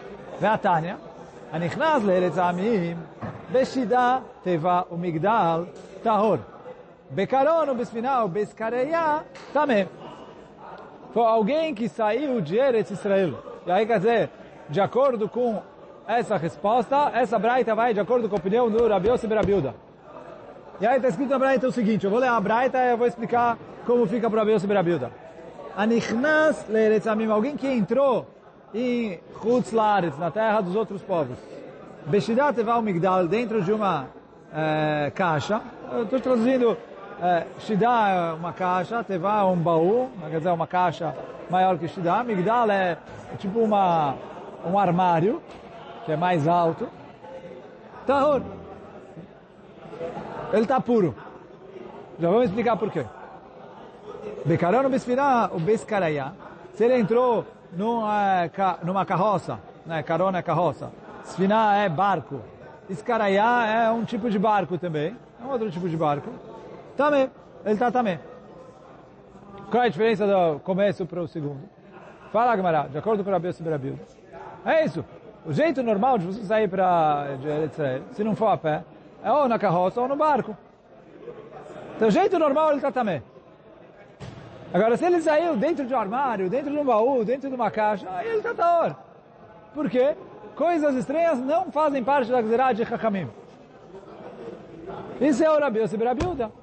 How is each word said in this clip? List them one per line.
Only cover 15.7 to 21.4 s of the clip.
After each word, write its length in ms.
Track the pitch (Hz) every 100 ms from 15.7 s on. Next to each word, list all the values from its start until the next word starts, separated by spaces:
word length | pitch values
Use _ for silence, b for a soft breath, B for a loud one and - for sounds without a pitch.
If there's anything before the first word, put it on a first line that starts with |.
| - - - -
essa 300 | 233 214 196
resposta, 720 | 160 - 202 247 196 277 285 226
essa 240 | 233 226
braita 340 | 220 254 226
vai 220 | 214 240 208
de 40 |
acordo 300 | 185 247 214
com 60 | 202
a 40 |
opinião 300 | 190 226 233
do 180 | 220 233
Rabi 220 | 202 196
Yossi 160 | 247 214
ben 120 | 214
Rabi 160 | 185
Yehuda. 200 | 196 131 - - - - - - - - - - -
E 60 | 208
aí 140 | 269
tá 80 | 254
escrito 240 | 170 262
na 80 |
braita 280 | 269